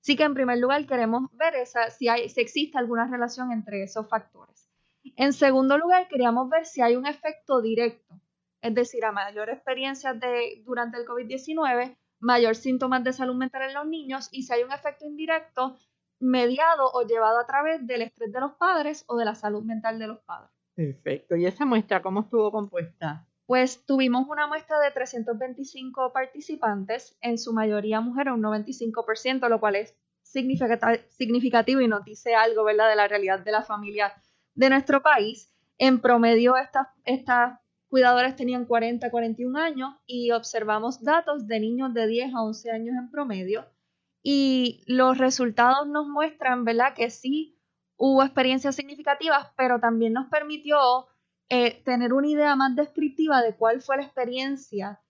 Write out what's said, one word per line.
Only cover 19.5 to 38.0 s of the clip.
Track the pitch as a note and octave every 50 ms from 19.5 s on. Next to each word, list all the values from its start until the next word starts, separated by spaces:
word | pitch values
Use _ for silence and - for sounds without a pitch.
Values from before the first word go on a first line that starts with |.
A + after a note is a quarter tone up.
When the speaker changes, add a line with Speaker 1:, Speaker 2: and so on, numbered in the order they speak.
| G#3 G#3 G#3+
Speaker 1:
mental | A3 A3+ A3 A3 A3+ A3+ A3+
de | A3
los | G#3+ A3+ A3
padres. | _ - E3+ - - _ _ _ _ _ _
Speaker 2:
Perfecto. | - D#3+ C#3+ C3+ _ _ - C3 C#3+ _ _ F3
¿Y | E3+ F3
esa | F3+ F3 - D4
muestra | C4+ A#3+ A3+ G#3 - G3+ F#3
cómo | - F#3+ F#3+ G3+
estuvo | G#3+ G#3 - A#3 G#3+ G#3
compuesta? | G#3+ A3 G#3 G3+ - F3 E3+ E3+ _ _ E3+ D3+ D3 D#3+ - _ _ _ _
Speaker 1:
Pues | - B3 B3+ B3+ B3+ - _ _
tuvimos | - C#4 C4 C4 B3+ A#3+ B3+ C4+ C#4
una | D4+ D4 D4+
muestra | D4 D4+ D#4 D#4 _ D#4 D4+
de | D4 C#4+
trescientos | C#4+ - B3+ B3+ - A#3+ A3+ A#3 A#3
veinticinco | G#3+ C4 B3+ B3+ B3 C4+ C4+ - C4+ C4 C4 B3+ C4+ C4 B3 B3
participantes, | C4 C4 C4 _ D4 D4+ - D4+ D4+ B3+ A3 G#3 G3+ F#3+ G3 A3 B3+ - - _ _
en | - A#3+ A#3
su | A3+ A3+ A#3
mayoría | A3+ A3 A3 G#3+ G#3 G#3 G#3 G#3+ G#3+ A3
mujeres, | A3+ B3 A#3+ C4 C#4+ C4+ B3+
un | A3+
noventa | G#3+ G#3+ G#3+ G#3+ G#3 -
y | C4
cinco | - A#3 A3+ A3 A#3 A3
por | - A3
ciento, | A3 - B3+ C4 C4 B3+ A#3+
lo | A3+ A3+
cual | A3+ G#3 G3
es | G3+ A3 - _ _ _ _ _ _
significata-, | _ _ - C4+ B3 C4 C4+ - C4 A3+ A#3 A#3 A3+ A3+ A#3 A#3 _ _
significativo | _ _ B3+ G#3+ A#3 B3 A#3 B3+ - A#3 A3+ B3 C4 C4+
y | B3+ A3+
nos | G#3+ G3+ F#3
dice | G#3+ G#3+ - - A#3+ A#3
algo, | A3 A3 A3+ A3+ A3 G#3+
¿verdad?, | G#3+ G#3+ G#3 G#3+
de | A3 G#3+
la | G#3 G#3 G3+
realidad | G#3 G#3 G3+ F#3+ F#3+ F#3+
de | F#3 G#3
la | G#3+ A3 G#3+
familia | - G#3+ G#3 G#3 G3+ G#3 G#3 G#3 G3 G#3 _ _ _ _ _ _ _ _
de | - B3+ C4
nuestro | C4+ C#4 C#4 - C4+ C#4 -
país. | - D4 B3 G#3 A3 B3 A3 - _ _ _ _ _ _
En | _ - C4 C4 A#3
promedio, | - B3+ A#3+ A#3 A#3 A#3 A#3 A3+ A#3+ B3 B3+
estas, | B3+ C4+ - - - C4+ - _ _ _
estas | - C4 C4 C4 - B3 A#3+ A#3+ B3 B3+ _ _ _ _ _ _ _
cuidadoras | - C4